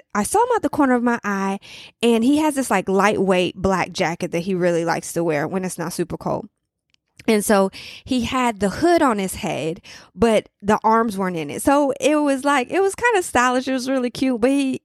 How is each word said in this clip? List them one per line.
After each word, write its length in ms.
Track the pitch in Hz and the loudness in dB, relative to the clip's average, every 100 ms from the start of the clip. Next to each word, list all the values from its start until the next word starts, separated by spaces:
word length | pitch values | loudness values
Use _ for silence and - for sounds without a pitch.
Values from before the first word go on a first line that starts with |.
| - | -6
I 100 | 202 | -4
saw 180 | 208 - | -2 0
him 80 | 480 453 | 2 0
out 60 | |
the 80 | 294 | -2
corner 260 | - 277 247 | 0 2 2
of 80 | |
my 160 | 240 240 202 | 0 -2 -4
eye, 340 | 196 196 196 - - - _ | -4 -4 -4 -10 -20 -20 _
and 220 | 233 233 | 2 4
he 140 | 233 294 | 4 2
has 180 | 311 285 | 2 0
this, 160 | 254 | 0
like, 160 | 202 180 | 0 2
lightweight 680 | 190 202 - 190 185 180 - | 2 2 2 2 2 0 -2
black 340 | 190 190 165 | -2 0 -2
jacket 400 | 175 170 170 165 | -2 -4 -2 -4
that 80 | 170 | -4
he 160 | 175 185 | -2 0
really 300 | 175 170 170 | 2 2 0
likes 260 | 160 - | -2 -4
to 140 | - 170 | -4 -2
wear 200 | 151 151 | -2 -2
when 200 | 180 185 | -4 -6
it's 120 | - | -6
not 140 | 165 | -8
super 240 | - 170 160 | -6 -6 -6
cold. 320 | - - - _ _ _ _ _ _ _ - | -6 -6 -8 _ _ _ _ _ _ _ 0
And 160 | 220 | 0
so 280 | - 202 190 - - - | 4 2 2 -4 -18 -18
he 220 | - 254 233 | -4 -4 -2
had 340 | 269 247 202 | -2 -2 -2
the 100 | 196 | -4
hood 320 | 190 330 349 | 0 2 4
on 160 | - 208 | 4 0
his 180 | 190 - | -4 -6
head, 460 | 190 143 156 170 - - - | -6 -4 -4 -6 -12 -20 -20
but 340 | 175 226 214 - _ | 0 2 2 0 _
the 160 | 202 214 | 0 0
arms 340 | 214 226 226 190 | 4 2 2 -2
weren't 200 | 190 175 | -4 -4
in 120 | 147 | -6
it. 140 | - | -4
So 280 | 262 285 285 - | 2 2 2 0
it 180 | - 302 | 2 2
was 280 | 294 269 277 | 2 0 0
like, 240 | 285 247 | 0 0
it 120 | 330 | 0
was 120 | 392 | 0
kinda 300 | 392 480 440 | 0 2 2
stylish. 440 | 359 247 247 254 262 | 0 0 2 0 -2
It 60 | |
was 160 | 262 247 | -4 -2
really 220 | 269 247 | -2 -2
cute, 300 | - 262 247 | -2 -2 2
but 100 | 262 | 2
he, 300 | 277 269 254 | 2 0 -4